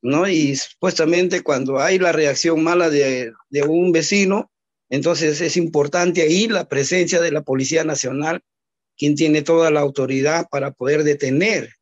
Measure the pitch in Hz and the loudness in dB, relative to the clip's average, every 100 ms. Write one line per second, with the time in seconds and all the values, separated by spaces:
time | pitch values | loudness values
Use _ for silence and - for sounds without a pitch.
0 | 123 147 196 170 143 135 - - 139 - | -2 0 0 0 0 -2 -8 -4 -4 0
1 | 160 175 185 180 - 135 131 135 156 190 | 0 2 0 -2 -2 -2 -2 -2 0 2
2 | 180 156 147 135 170 160 160 175 165 147 | 2 2 0 0 0 0 2 2 2 2
3 | 135 131 117 - _ 143 143 165 180 165 | 2 0 -6 -12 _ -2 0 2 2 2
4 | 156 202 196 202 - _ _ _ _ 135 | 2 0 2 0 -4 _ _ _ _ -2
5 | 147 156 156 147 165 175 165 151 143 175 | -2 0 -2 -2 -2 -2 0 0 0 0
6 | 175 175 156 175 220 202 165 139 135 185 | 0 2 2 2 2 -2 -2 -4 0 0
7 | 170 180 170 147 147 131 135 160 156 143 | 0 0 0 -2 -4 -4 0 -2 -2 -4
8 | 131 135 156 175 _ _ _ _ _ _ | -6 -4 -4 -6 _ _ _ _ _ _
9 | 147 143 160 151 147 165 165 151 143 139 | -2 2 2 2 2 2 4 2 0 -2
10 | 127 135 139 165 165 143 139 - 127 151 | -2 0 0 0 -4 -6 -6 -4 0 2
11 | 151 143 135 135 202 196 113 _ | 2 0 0 0 2 0 -6 _